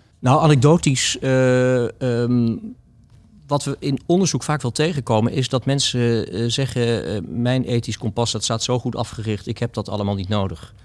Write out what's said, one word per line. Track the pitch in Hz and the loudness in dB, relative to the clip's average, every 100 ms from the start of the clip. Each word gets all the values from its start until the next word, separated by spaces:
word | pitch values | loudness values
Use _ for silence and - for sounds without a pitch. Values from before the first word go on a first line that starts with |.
| _ _ | _ _
Nou, | 123 143 | 4 6
anekdotisch, | 160 147 143 175 - 131 - - | 6 6 6 6 4 2 -2 -2
eh, | 135 131 131 127 127 127 120 - 131 117 | 0 4 4 4 4 2 0 -2 -2 0
ehm, | 120 123 117 110 - 254 _ _ - - - - - | 2 2 2 0 -6 -16 _ _ -20 -20 -20 -16 -4
wat | 143 | -4
we | - 139 | -2 -6
in | 139 135 - | -4 -4 0
onderzoek | 175 185 127 | 2 2 -2
vaak | - 151 | -2 -4
wel | 123 | -2
tegenkomen, | - 156 147 123 110 113 | -2 -2 -2 0 2 2
is | - 127 | 0 -2
dat | 131 139 | -2 0
mensen, | 139 - 123 117 113 - | -2 0 0 0 0 -2
eh, | 92 117 | -4 -4
zeggen, | 113 135 123 117 113 62 | -2 -4 -2 -2 -2 -2
eh, | 104 - | -6 -6
"Mijn | 90 120 131 | -4 0 0
ethisch | 120 120 117 107 | 0 -2 -2 -6
kompas, | 117 110 117 | -4 -2 -2
dat | 110 | -2
staat | - 113 | -4 -4
zo | - 123 | -2 -2
goed | 123 113 | -2 -4
afgericht, | 117 - 110 104 - | -6 -6 -4 -4 -4
ik | 110 | -6
heb | 117 | -6
dat | - 98 | -6 -6
allemaal | 104 101 | -4 -2
niet | 98 92 | -2 -2
nodig. | 104 95 82 - - | -2 -2 -6 -16 -20